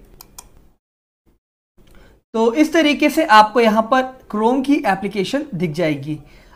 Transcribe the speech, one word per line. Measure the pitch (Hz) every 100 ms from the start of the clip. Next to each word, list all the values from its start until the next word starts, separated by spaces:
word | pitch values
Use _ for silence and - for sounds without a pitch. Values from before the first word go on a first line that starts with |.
| - - - - - - _ _ _ _ _ _ _ _ _ _ _ _ - - - _ _
तो | 226 233
इस | 302 302
तरीके | 339 294 285 302
से | 311
आपको | - 214 285 262
यहाँ | 226 220
पर | 220 262 254 - -
Chrome | 214 226 269 269
की | 294 254
एप्लीकेशन | 190 202 202 180 277 311
दिख | 170 175
जाएगी। | 147 160 147 143 151 - - -